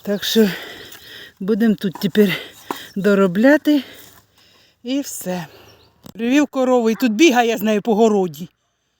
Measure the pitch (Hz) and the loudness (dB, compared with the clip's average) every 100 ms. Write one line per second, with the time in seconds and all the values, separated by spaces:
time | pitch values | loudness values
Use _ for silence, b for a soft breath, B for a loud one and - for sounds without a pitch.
0 | - 202 - 226 208 B B B B B | -6 -6 0 2 2 B B B B B
1 | B B B B 190 214 226 196 196 - | B B B B -4 0 0 0 -4 -6
2 | 196 214 202 156 B B B B B 202 | -4 2 0 0 B B B B B -4
3 | 196 196 190 185 262 302 302 294 - B | 0 2 2 4 4 4 2 0 -2 B
4 | B B _ b b b b b 240 277 | B B _ b b b b b -6 -6
5 | 269 - 180 180 151 b b b b b | -6 -10 -8 -8 -10 b b b b b
6 | - 185 233 285 285 269 254 247 226 220 | -20 -8 0 0 0 -2 0 2 2 0
7 | 254 208 330 240 233 214 214 214 240 208 | 0 4 4 4 0 0 0 -2 0 2
8 | 226 208 185 147 175 _ _ _ _ | 4 2 -2 -6 -18 _ _ _ _